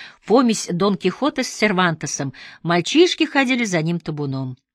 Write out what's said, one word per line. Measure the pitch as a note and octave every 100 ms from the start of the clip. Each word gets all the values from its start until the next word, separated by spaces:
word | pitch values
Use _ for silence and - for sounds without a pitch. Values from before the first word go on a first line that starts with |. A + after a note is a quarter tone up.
| - - -
помесь | A3+ A#3+ G#3+ -
Дон | F3 G3+ F#3+
Кихота | - - C#4+ D4
с | B3
Сервантесом. | - G#3+ F3+ F3+ D#3+ D3+ - C#3 - - -
Мальчишки | D#3+ F3 E3 D4 F4 - D#4
ходили | C#4+ B3+ B3+ A3
за | F3
ним | D#3 E3+
табуном. | - D3 C#3+ C3+ C3 B2+ _